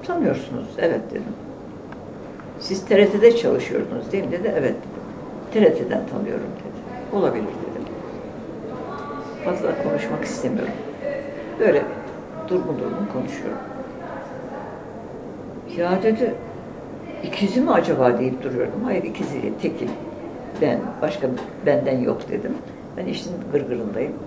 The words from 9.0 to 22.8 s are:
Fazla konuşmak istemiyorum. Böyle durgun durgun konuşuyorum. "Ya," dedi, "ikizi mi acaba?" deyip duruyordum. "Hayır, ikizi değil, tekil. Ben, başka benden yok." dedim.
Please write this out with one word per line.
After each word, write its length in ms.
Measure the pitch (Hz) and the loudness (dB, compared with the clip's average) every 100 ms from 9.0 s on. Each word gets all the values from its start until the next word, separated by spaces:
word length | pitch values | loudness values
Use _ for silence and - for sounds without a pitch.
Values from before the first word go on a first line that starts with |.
| - - - - | -8 -8 -8 -4
Fazla 380 | 185 180 - - | -2 0 0 0
konuşmak 420 | 151 143 - - | 0 0 -2 -2
istemiyorum. 480 | - - 123 220 - - - - - - - - - - | -4 -2 0 0 -2 -4 -8 -6 -4 -4 -6 -8 -8 4
Böyle 220 | - - - - - - - - - | 6 6 4 -4 -8 -10 -10 -10 0
durgun 300 | 185 - 139 | 0 2 -2
durgun 300 | - - 208 | -2 -2 -2
konuşuyorum. 460 | - - - 107 113 - - - - - - - - - - - - - - - - - - - - - - | -2 -4 -4 -4 -6 -8 -10 -10 -8 -8 -8 -8 -8 -8 -8 -8 -10 -10 -10 -10 -10 -10 -10 -10 -10 -8 -2
"Ya," 260 | 175 190 | 2 6
dedi, 320 | 220 220 240 - - - - - - - - - | 6 4 2 0 -6 -10 -10 -12 -10 -12 -10 -8
"ikizi 380 | - - 202 240 | -6 0 2 4
mi 100 | 320 | 6
acaba?" 480 | 185 170 135 127 120 | 6 6 6 6 6
deyip 240 | 131 123 | 2 0
duruyordum. 380 | 139 123 117 107 | -2 0 0 0
"Hayır, 200 | - 202 | 0 0
ikizi 380 | - - - 139 | 0 -2 -2 -2
değil, 100 | 107 110 | -2 0
tekil. 260 | 165 - 123 - - - - - - - | -2 0 -2 -4 -8 -8 -8 -8 -8 2
Ben, 160 | 151 113 - - | 2 2 -2 -2
başka 260 | - - 131 127 - - - | -2 0 0 -2 -4 0 4
benden 320 | 131 135 131 | 4 4 2
yok." 200 | 123 - - | 2 0 -2
dedim. 220 | - - - - - | -4 -2 -4 -6 -12